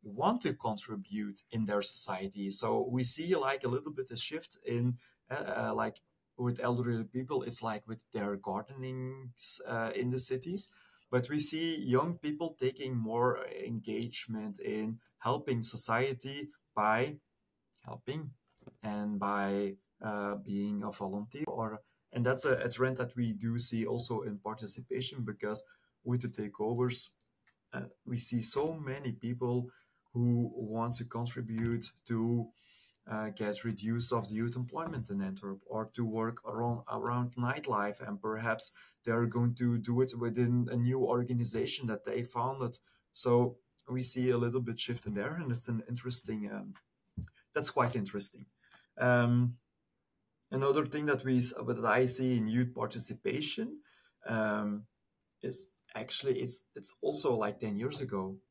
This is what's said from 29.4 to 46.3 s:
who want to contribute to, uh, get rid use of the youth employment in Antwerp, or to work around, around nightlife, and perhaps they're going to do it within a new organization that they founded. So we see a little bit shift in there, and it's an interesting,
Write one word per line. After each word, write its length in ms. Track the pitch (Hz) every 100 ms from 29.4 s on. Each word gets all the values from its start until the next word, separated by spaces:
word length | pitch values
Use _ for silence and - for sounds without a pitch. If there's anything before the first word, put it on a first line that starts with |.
| 123 123 123 - _ _ _
who 380 | 123 120 120 120 -
want 380 | 110 113 117 120
to 100 | 120
contribute 840 | 117 120 123 117 113 117 117 117 - -
to, 440 | 113 113 120 113 _ _ - - _ -
uh, 200 | 110 107
get 340 | 98 107 104 117
rid 160 | 101
use 320 | 107 117 120
of 160 | 120 98
the 60 | 107
youth 200 | 117 120
employment 540 | 123 - 165 151 113
in 120 | 98
Antwerp, 380 | 98 95 101 98 -
or 240 | 110 110
to 120 | - 117
work 320 | 110 113 120 117
around, 380 | 113 120 120 120
around 460 | 110 113 120 123 123
nightlife, 640 | 123 143 147 107 104 104
and 220 | 104 101
perhaps 500 | 110 110 117 110 - - - _
they're 220 | - 113 117
going 280 | 120 120 120
to 220 | 123 117
do 220 | 107 120
it 160 | 131 120
within 520 | 117 113 120 123 120
a 40 | 123
new 240 | 120 131
organization 840 | 123 123 123 123 120 113 113 - 120
that 180 | 104 -
they 180 | 110
founded. 540 | 120 120 123 135 120 - _ _ _
So 460 | - 127 120 120 - _ _ -
we 140 | 127
see 260 | 127 127 127
a 80 | 120
little 240 | 120 123
bit 180 | 120 113
shift 260 | - 117 -
in 100 | 101
there, 180 | 113
and 180 | 165 151
it's 160 | 120 -
an 160 | 113 -
interesting, 600 | 120 127 120 -